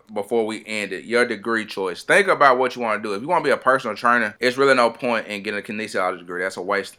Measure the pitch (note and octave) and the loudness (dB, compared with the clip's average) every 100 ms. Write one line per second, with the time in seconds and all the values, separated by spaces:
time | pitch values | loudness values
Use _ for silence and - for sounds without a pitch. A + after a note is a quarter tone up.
0 | - G#2 - A#2 A2 A2+ G#2 G#2+ G2 F2+ | -12 -8 -2 0 0 -4 -8 -6 -6 -8
1 | D2 A#2+ A#2+ G#2+ A2+ A2 G#2 - F#2+ F2 | -2 0 0 -2 -4 -4 -4 -6 -6 -4
2 | - F3+ F#3+ C#3 C#3 B2+ B2+ B2 A#2 G#2+ | 2 2 4 6 6 6 2 -2 -4 -2
3 | A2 G2+ C#3+ E3+ D3 A2 B2+ C3+ B2 G2+ | -4 -6 0 0 2 2 2 2 0 -2
4 | A#2+ A#2+ G#2+ - B2 B2+ C#3 C3 A#2 A#2+ | 2 2 0 -2 -2 2 4 4 2 0
5 | B2 A2 - G2+ G#2 G#2 - G#2+ G#2+ G#2 | -2 -2 -4 -8 -6 -8 -6 -8 -6 -2
6 | F#2 F2+ F2 F2 F#2+ G2+ F2+ G2 F#2+ | -2 -4 -8 -6 -4 -4 -4 -4 -4